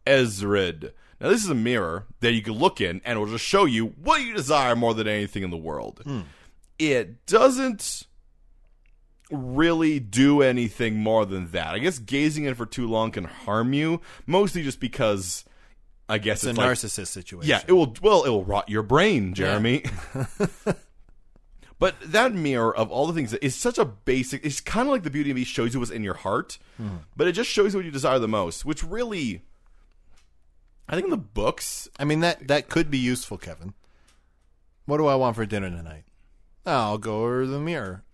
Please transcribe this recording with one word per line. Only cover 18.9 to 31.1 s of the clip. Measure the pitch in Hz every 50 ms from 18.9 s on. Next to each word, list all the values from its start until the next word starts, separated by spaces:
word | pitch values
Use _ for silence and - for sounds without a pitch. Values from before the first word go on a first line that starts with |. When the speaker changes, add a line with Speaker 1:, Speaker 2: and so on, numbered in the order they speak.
| 131 156 190 220 185 120 98 92
Speaker 2:
Yeah. | 90
Speaker 1:
Jeremy. | 95 92 95 101 104 110 117 131 156 - 131 - - - - -
Speaker 2:
<laughs> | 131 131 - - - 202 - - - - 214 - - - _ - - - - - - - _ - - _ _ - - - - -
Speaker 1:
But | - 175 185 - - 190 156
that | 160 214 254 254 214
mirror | 180 156 143 131 117 113 113 -
of | 107 113 101
all | - 127 147
the | 165 165
things | 165 131 107 -
is | - 143 131 -
such | - - 240 240
a | - 202
basic, | 123 101 - - 127 127 131 123 - 143 131 -
it's | 147 135 -
kinda | - - - 220 262 285
like | 277 233 170
the | 147
Beauty | 135 151 143 143
and | 131
the | 127 123
Beast | - -
shows | 127 117 120 123
you | 131
what's | 120 117
in | - 113 107
your | 95 87
heart, | - - 95 107 135 180 - - - _ _ _
Speaker 2:
Hmm. | - 110 101 95 82 73 - -
Speaker 1:
but | - 156
it | 180
just | 170 208 247 -
shows | - 208 196 208 190
you | 190
what | 175
you | 165
desire | 143 131 139 135 131 127
the | 113
most, | 107 110 104 90 85 - - -
which | - - - -
really, | - 190 226 247 226 208 175 139 110 90 82 - - - _ _ - - - _ _ _ _ _ - - - _ _ _ _ _ _ _ _ _ _ _ _ - -
I | 156
think | 180 381
in | 381